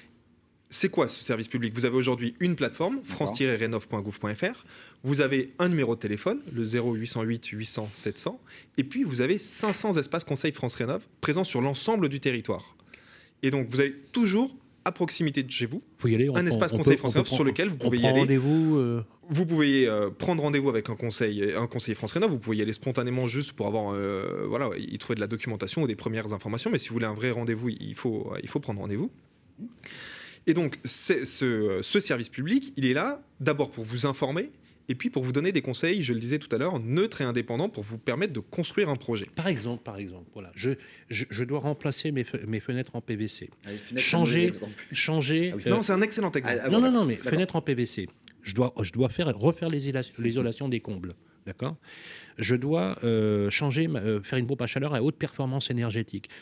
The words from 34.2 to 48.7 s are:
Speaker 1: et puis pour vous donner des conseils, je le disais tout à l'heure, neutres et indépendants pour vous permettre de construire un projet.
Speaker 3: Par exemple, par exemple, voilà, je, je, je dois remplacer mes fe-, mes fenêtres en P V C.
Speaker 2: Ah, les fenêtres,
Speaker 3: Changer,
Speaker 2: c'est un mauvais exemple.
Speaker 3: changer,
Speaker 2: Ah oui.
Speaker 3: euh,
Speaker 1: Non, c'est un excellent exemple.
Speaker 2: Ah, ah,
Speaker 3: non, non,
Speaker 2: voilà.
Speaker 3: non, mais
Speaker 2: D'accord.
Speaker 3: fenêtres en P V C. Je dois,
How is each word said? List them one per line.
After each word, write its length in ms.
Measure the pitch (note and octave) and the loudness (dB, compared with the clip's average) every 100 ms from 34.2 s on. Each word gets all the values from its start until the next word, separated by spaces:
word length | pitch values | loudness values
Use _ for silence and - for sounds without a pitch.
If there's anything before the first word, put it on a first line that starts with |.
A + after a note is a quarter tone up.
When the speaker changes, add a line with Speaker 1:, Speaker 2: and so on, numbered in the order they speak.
| C3+ D#3+ C#4+ - - - - | 0 0 -4 -10 -20 -12 -6
Speaker 1:
et 80 | B2+ | -4
puis 140 | B3 | -2
pour 120 | C#3 | -2
vous 120 | B2+ | 0
donner 180 | B2+ E3+ | 0 2
des 100 | F#3 | 0
conseils, 400 | C3 A#2+ E3 G3+ | 0 0 0 2
je 100 | C3 | 0
le 80 | A2+ | -2
disais 180 | A#2 D3 | -2 -4
tout 80 | - A#2 | -2 -2
à 20 | |
l'heure, 220 | D#3 E3 | 0 -2
neutres 400 | A2+ D3 A3 - | 0 2 0 0
et 60 | C3 | -2
indépendants 420 | A#2+ A#2 A#2+ F#3+ | -2 -2 -2 -2
pour 160 | - | -4
vous 140 | G#2 A2 | -10 -6
permettre 340 | - B2 G3+ | -2 -2 -2
de 80 | B2 | -4
construire 480 | - - E3+ - F#3 | -6 -4 -2 0 0
un 80 | C3+ | 0
projet. 320 | - A2+ G2 - | -2 -4 -4 -4
Speaker 3:
Par 120 | F3 | -2
exemple, 340 | C#3+ A2 A#2+ | -2 -2 -6
par 140 | - G2+ | -8 -10
exemple, 260 | G2+ F2+ F2 | -10 -12 -16
voilà, 160 | - F#2 F#2+ | -16 -16 -6
je, 160 | A#2+ G2+ - - - | -2 -2 -6 -20 -8
je, 160 | A2 C3 | -6 -6
je 140 | G#2 | -4
dois 160 | B2 C#3+ | -4 -2
remplacer 540 | C3+ C#3+ D3+ B2+ D#3 | -2 -2 -4 -4 -2
mes 100 | C#3 | -2
fe-, 220 | A#2 A#2 G#2 | -4 -6 -4
mes 140 | A2 | -4
fenêtres 340 | - B2+ B2+ A#2+ | -4 -6 -6 -8
en 60 | |
P 160 | - A2 | -6 -4
V 100 | G#2+ | -4
C. 220 | - - - G2+ | -8 -14 -16 -12
Speaker 2:
Ah, 60 | |
les 40 | G#2 | -12
fenêtres, 240 | - B2 | -6 -2
Speaker 3:
Changer, 520 | B2 E3 A#2+ D#3+ F3 | 2 4 4 4 4
Speaker 2:
c'est 100 | - | 0
un 40 | G#2 | -8
mauvais 40 | |
exemple. 160 | G#2+ - | -12 -8
Speaker 3:
changer, 560 | C#3+ - D#3+ C3+ D#3+ F3 | -2 0 2 2 2 0
Speaker 2:
Ah 40 | G#2 | 0
oui. 60 | A#2 | 2
Speaker 3:
euh, 40 | |
Speaker 1:
Non, 120 | A#2+ | 4
c'est 100 | G#3 | 4
un 100 | F#3+ | 2
excellent 300 | G#3+ G#3+ G3 | 2 0 0
exemple. 280 | D3+ B2 A#2+ | 0 0 0
Speaker 2:
Ah, 20 | |
ah, 60 | B2+ | 4
Speaker 3:
non, 60 | G#3 | 6
non, 40 | |
Speaker 2:
voilà. 180 | B3+ A#3+ | 6 6
Speaker 3:
non, 80 | E3+ | 4
mais 100 | A2+ | 0
Speaker 2:
D'accord. 160 | B2 | 0
Speaker 3:
fenêtres 240 | D#3 F#3 E3 | 0 2 0
en 40 | |
P 120 | D3 | 0
V 120 | B2 A#2+ | 0 0
C. 220 | - F#2 - - - | -4 -8 -10 -20 -16
Je 140 | - G2 | -4 0
dois, 180 | B2 | 0